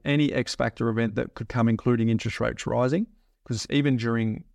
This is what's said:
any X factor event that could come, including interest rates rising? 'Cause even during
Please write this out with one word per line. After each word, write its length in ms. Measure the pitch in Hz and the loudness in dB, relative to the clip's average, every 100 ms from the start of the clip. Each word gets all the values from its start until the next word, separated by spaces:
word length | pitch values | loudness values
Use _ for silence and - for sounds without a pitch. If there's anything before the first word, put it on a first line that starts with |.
| 143 | 0
any 280 | 143 147 | 2 2
X 220 | - 117 - | 0 -2 -2
factor 340 | 123 - 117 | -2 0 -2
event 240 | 110 117 104 | 0 0 -2
that 200 | - - | -6 -8
could 120 | 113 | -6
come, 220 | 123 117 | 0 2
including 400 | 110 - 120 113 | 2 2 2 2
interest 300 | 113 113 - | 2 -2 -2
rates 260 | 117 120 - | -4 -2 -4
rising? 400 | 117 127 160 233 - _ _ - | 0 0 0 -2 -8 _ _ -8
'Cause 200 | 113 - | -6 -2
even 260 | 143 143 127 | 0 2 2
during 480 | 117 117 113 110 - | 0 0 0 -4 -10